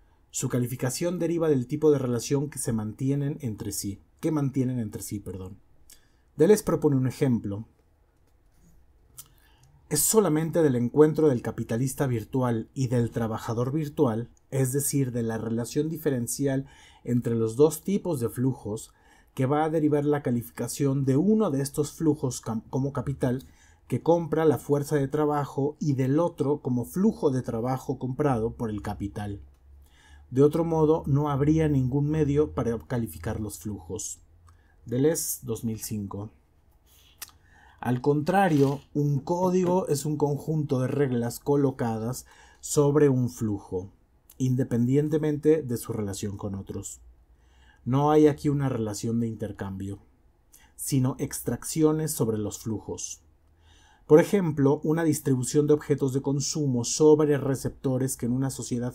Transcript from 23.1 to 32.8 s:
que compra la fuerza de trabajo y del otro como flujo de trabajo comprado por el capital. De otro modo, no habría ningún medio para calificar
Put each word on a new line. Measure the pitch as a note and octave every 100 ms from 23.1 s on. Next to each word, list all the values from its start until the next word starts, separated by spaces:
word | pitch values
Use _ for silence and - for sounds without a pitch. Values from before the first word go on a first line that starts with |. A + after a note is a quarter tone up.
| C#3 C3 B2+ - - - _ _
que | B2
compra | - E3+ E3 D3+ D#3+
la | A#2+
fuerza | - C#3+ C#3 D3+
de | C3+
trabajo | D3+ D3+ D3 C#3 - C#3 -
y | D#3+
del | C3 C3 C#3+
otro | E3+ E3+ C#3 C#3+
como | C3+ B2 A#2
flujo | F3+ G#3 - D#3+
de | C3
trabajo | B2 A#2 A#2+ B2+ - C3
comprado | B2+ C3 D3 A#2+ A2+
por | A#2+ A#2
el | G#2
capital. | G#2 G2+ G2+ G2+ G2+ G2+ - _ - - - _ - - -
De | B2
otro | D3 D#3
modo, | E3 D#3+ D3+ D#3+ D#3+
no | C#3 D3
habría | C#3 D3 D#3+ D#3
ningún | C#3+ B2+ C#3 D3
medio | D#3 C#3+ C#3+ D3+
para | - A#2
calificar | A2+